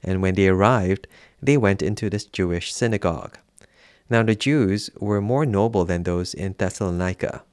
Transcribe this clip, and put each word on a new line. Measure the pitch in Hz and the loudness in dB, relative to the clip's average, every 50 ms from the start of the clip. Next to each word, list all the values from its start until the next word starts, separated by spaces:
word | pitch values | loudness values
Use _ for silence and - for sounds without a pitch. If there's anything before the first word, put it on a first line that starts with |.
and | - 92 95 95 | -4 -2 -2 0
when | 95 95 92 | 0 0 2
they | 98 98 95 | 4 4 4
arrived, | 92 92 98 110 131 117 95 90 95 98 - - _ - - _ _ _ | 4 4 4 4 4 2 2 0 -2 -2 -4 -18 _ -20 -20 _ _ _
they | - 135 143 143 | 0 2 2 4
went | 113 101 98 98 | 4 2 2 2
into | - 85 104 - - 107 | 0 -2 -2 -2 -4 -4
the | 90 104 - _ | -4 -4 -6 _
Jewish | - - 95 87 87 87 - - - | -4 -2 -2 0 0 -2 -4 -6 -6
synagogue. | - - 139 110 98 - 92 82 76 - - - - _ _ _ _ - _ _ _ _ - _ _ _ _ | -2 -2 -2 -2 0 0 -2 -2 -2 -8 -14 -18 -20 _ _ _ _ -20 _ _ _ _ -20 _ _ _ _
Now | 117 117 113 | 0 2 2
the | 110 110 | 2 2
Jews | 107 - 135 143 156 123 95 98 104 - - _ - | 0 0 0 2 2 2 2 0 -2 -4 -8 _ -8
were | - 104 104 101 | -4 -2 -2 -2
more | 101 104 123 135 160 | 0 0 0 0 0
noble | 143 107 98 104 113 113 101 90 | 0 2 2 2 2 2 0 0
than | 85 90 87 87 | 0 0 -2 -2
those | 92 87 87 90 - - | -2 -2 -2 -4 -6 -8
in | - 95 98 92 _ | -8 -8 -8 -4 _
Thessalonica. | 98 92 - - 107 92 87 87 90 92 92 - - - - - - _ | -4 -4 -4 -4 -4 -4 -2 -2 -2 -4 -4 -4 -6 -6 -6 -8 -16 _